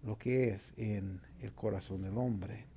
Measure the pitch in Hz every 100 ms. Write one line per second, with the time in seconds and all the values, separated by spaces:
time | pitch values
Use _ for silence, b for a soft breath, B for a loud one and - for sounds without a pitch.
0 | 110 107 - 127 127 101 - - 113 104
1 | 98 95 - - 101 - 107 95 - 95
2 | 95 104 123 107 92 110 -